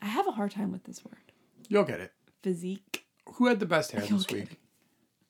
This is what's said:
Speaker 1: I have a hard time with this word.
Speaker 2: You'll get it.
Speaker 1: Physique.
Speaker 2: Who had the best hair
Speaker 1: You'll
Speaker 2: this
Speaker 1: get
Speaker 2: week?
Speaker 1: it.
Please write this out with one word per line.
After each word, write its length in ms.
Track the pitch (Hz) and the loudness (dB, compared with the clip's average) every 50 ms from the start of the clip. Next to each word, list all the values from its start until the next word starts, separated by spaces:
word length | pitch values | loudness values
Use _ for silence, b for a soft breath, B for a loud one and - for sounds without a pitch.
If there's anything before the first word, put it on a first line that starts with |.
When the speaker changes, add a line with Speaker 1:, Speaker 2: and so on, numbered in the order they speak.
Speaker 1:
I 40 | 208 | -6
have 200 | 202 220 311 403 | -2 -2 0 0
a 60 | 392 | 0
hard 180 | 240 214 202 202 | 0 0 -2 -2
time 200 | - 196 208 190 | -2 -2 -4 -4
with 120 | 185 185 - | -4 -6 -10
this 200 | - - - - | -14 -18 -16 -18
word. 280 | - - - _ _ _ _ _ _ _ - - - | -20 -20 -20 _ _ _ _ _ _ _ -20 -6 2
Speaker 2:
You'll 160 | 202 208 190 | 4 4 4
get 160 | 139 - 160 | 4 0 -6
it. 120 | - - - _ _ _ _ _ | -6 -10 -14 _ _ _ _ _
Speaker 1:
Physique. 640 | - 196 180 170 175 185 196 196 - _ - - - _ _ _ _ - - | -2 -2 -2 -2 -2 -6 -6 -8 -8 _ -12 -12 -12 _ _ _ _ -20 0
Speaker 2:
Who 120 | - 247 247 | 4 4 4
had 100 | 240 196 | 6 4
the 60 | 180 | 2
best 260 | 165 170 156 151 - | 2 2 2 2 2
hair 120 | - 110 - | -2 -4 0
Speaker 1:
You'll 140 | 104 104 196 | 2 2 2
Speaker 2:
this 80 | 185 | 2
Speaker 1:
get 120 | - - 101 | 0 -2 -4
Speaker 2:
week? 120 | 101 - | -4 -8
Speaker 1:
it. 60 | - - _ _ _ _ _ _ _ _ _ _ _ _ _ | -12 -18 _ _ _ _ _ _ _ _ _ _ _ _ _